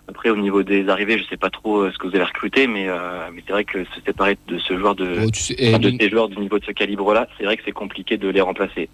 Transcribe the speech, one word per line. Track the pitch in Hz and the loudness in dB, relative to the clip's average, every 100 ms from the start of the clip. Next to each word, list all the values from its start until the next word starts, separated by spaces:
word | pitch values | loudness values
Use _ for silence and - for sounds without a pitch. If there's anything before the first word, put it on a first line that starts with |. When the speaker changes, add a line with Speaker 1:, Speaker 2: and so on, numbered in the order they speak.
| - | -20
Speaker 1:
Après, | - 117 | -2 0
au | 104 | 2
niveau | 101 98 | 4 2
des | 95 101 98 | 4 2 2
arrivées, | 95 104 110 | 2 2 0
je | 95 | -2
sais | 90 | -4
pas | 95 | -4
trop, | - 110 104 | -2 0 2
euh, | 95 | 2
ce | - | -2
que | 92 | -2
vous | |
avez | 92 | 0
recruté, | 87 - 101 - 127 | 0 -2 -2 2 2
mais, | 104 95 | 0 -2
euh, | 87 90 90 82 | -4 -6 -8 -10
mais | 85 82 | -12 -4
c'est | |
vrai | 98 | -2
que | 104 98 | -2 -4
se | 87 - - | -6 -8 -4
séparer | - 98 101 - | 0 2 0 -4
de | - | -4
ce | - 92 | -2 0
joueur | 101 | 0
de, | 95 92 87 110 | 0 -2 0 0
Speaker 2:
Oh, | |
tu | 107 | 0
sais, | - 131 | -4 0
eh, | 123 | 4
Speaker 1:
enfin, | 113 | 4
de | 123 | 4
Speaker 2:
nous | 123 | 2
Speaker 1:
ces | 101 | 2
joueurs | 110 110 | 2 0
du | 98 | -2
niveau | 98 104 | -2 -2
de | |
ce | 104 | -2
calibre-là, | 101 101 101 98 107 123 - | -4 -2 0 2 2 0 -4
c'est | |
vrai | 101 110 | -2 -2
que | |
c'est | - | -4
compliqué | 101 101 - - 107 | -8 -8 -8 -4 -2
de | 98 | 2
les | 95 | 2
remplacer. | 92 95 95 - - | 2 0 -2 -4 -8